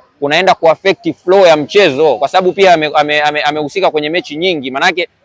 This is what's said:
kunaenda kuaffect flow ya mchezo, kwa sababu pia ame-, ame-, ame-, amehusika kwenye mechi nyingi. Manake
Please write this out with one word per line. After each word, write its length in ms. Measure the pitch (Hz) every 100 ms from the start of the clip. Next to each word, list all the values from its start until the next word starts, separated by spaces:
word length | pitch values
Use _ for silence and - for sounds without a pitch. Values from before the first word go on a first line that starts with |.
| _ _
kunaenda 360 | 143 160 185 170
kuaffect 580 | 160 151 196 180 165
flow 320 | - 180 196 175
ya 120 | 151
mchezo, 600 | 139 208 185 131 156 110
kwa 100 | 139
sababu 260 | 185 185
pia 200 | 185 190
ame-, 180 | 165 151 151
ame-, 260 | 147 151
ame-, 200 | 147 147
amehusika 500 | 147 151 143 196 175
kwenye 180 | 151 151
mechi 280 | 175 - 147
nyingi. 340 | 185 160 131
Manake 380 | 135 180 170 - _